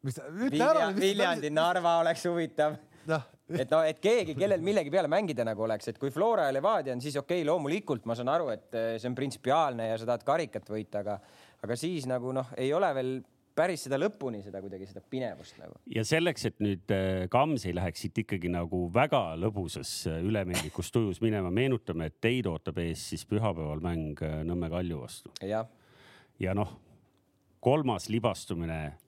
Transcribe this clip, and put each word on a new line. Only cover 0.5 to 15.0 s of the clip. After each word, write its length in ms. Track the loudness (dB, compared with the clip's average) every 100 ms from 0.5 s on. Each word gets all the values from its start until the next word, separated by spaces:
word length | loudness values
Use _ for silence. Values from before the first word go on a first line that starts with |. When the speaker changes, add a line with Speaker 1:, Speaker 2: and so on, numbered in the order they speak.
Speaker 2:
Vilja-, 180 | 4 4
Speaker 1:
ära, 180 | 6 4
mis 140 | 4
Speaker 2:
Viljandi, 500 | 2 4 2 2 0
Narva 460 | 4 4 4 4 4
oleks 260 | 4 2
huvitav. 520 | 0 0 -2 2 0 0 -12 -16
Speaker 1:
Noh. 220 | -2 -2 -2 -20 _
Speaker 2:
Et 220 | -4 2
no, 140 | 4
et 160 | 4 2
keegi, 340 | 4 4 2
kellel 280 | 0 2 2
millegi 260 | 4 2 2
peale 200 | 2 4
mängida 360 | 2 2 0
nagu 180 | -2 0
oleks, 260 | 0 -2 -4
et 100 | -4
kui 120 | -4
Flora 360 | 0 2 4 2
ja 80 |
Levadia 400 | 2 2 2 0
on, 80 | -4
siis 140 | -4 -6
okei, 280 | -2 0
loomulikult 640 | 2 0 2 -2 -2 -4 -2
ma 80 |
saan 140 | -2 0
aru, 200 | 0 0
et, 220 | -4 _
äh, 240 | -4 -2
see 140 | -2 -4
on 80 | -2
printsipiaalne 720 | -4 -4 2 4 4 0 -2
ja 100 | -2
sa 100 | 0
tahad 160 | -2
karikat 440 | 2 0 0 -8 -6
võita, 320 | -8 -4 -6
aga, 180 | -4 -6 -10 -20 -20 _
aga 180 | -6 -4
siis 300 | -2 -4 -2
nagu, 260 | -2 -2
noh, 160 | -2 -4
ei 180 | -2 0
ole 160 | 2 2
veel 200 | 0 -2 -4 -10 _ _
päris 300 | 0 0 0 -2
seda 120 | 0
lõpuni, 420 | 0 -2 -8 -6
seda 180 | -10 -10
kuidagi, 260 | -10 -10 -12
seda 140 | -14